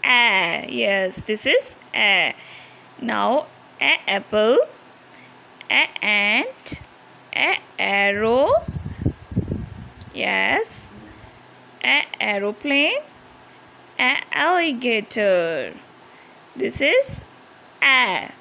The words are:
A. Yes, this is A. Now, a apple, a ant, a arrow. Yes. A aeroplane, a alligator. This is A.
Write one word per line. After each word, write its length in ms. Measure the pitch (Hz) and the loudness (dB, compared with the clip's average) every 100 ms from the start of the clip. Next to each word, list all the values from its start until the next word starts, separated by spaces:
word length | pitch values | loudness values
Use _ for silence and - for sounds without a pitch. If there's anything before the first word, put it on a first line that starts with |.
| - 247 | 2 4
A. 500 | 233 196 170 165 - - | 4 2 0 -2 -6 -2
Yes, 400 | 220 196 190 180 - | 0 2 0 -4 -4
this 140 | 214 262 | -2 2
is 180 | 480 - - - - | 2 0 -16 -10 0
A. 300 | 214 190 151 - - - - - - - 233 | 2 4 2 -4 -16 -20 -20 -20 -20 -10 -4
Now, 320 | 214 202 269 - - - - | 0 2 0 -2 -16 -20 -4
a 140 | - 320 - 196 | 0 0 0 -4
apple, 420 | - 214 214 277 605 - - - - - - - - - - - | 0 2 4 4 2 -4 -20 -20 -20 -20 -20 -20 -20 -20 -2 0
a 20 | - - 202 | 0 -2 0
ant, 640 | 208 202 226 466 523 - - - - - - - - 302 | 0 2 0 -2 -8 -10 -12 -14 -20 -20 -20 -10 -2 -2
a 20 | 381 - - 196 | -2 -8 -6 -2
arrow. 580 | 202 202 202 226 247 311 605 679 - - - - - - - - - - - - - - - | 0 0 0 2 2 4 2 0 -8 -10 -4 -4 -4 -6 -6 -4 -8 -8 -14 -18 -20 -16 -6
Yes. 540 | - 196 196 311 440 - - - - - - - - - - - 247 | -2 0 0 0 -2 -8 -18 -20 -20 -20 -20 -20 -20 -20 -20 -4 0
A 100 | 277 - - | 0 0 -6
aeroplane, 800 | 214 202 202 214 294 277 302 523 605 - - - - - - - - - 254 | -2 0 -2 -4 0 2 2 0 -6 -20 -20 -20 -20 -20 -20 -20 -20 -2 0
a 20 | 277 - - | 0 -2 0
alligator. 1300 | 302 359 330 247 254 220 214 233 208 185 165 156 107 - - - - - - - - | 2 2 2 -2 0 -2 -2 0 2 2 2 -4 -6 -12 -20 -20 -20 -20 -20 -20 -20
This 260 | - 262 - 277 | -6 -6 0 2
is 260 | 494 554 - - - - - - - 277 | 2 2 -6 -14 -20 -20 -20 -20 0 2
A. 380 | 262 247 170 73 - | 4 2 0 -6 -14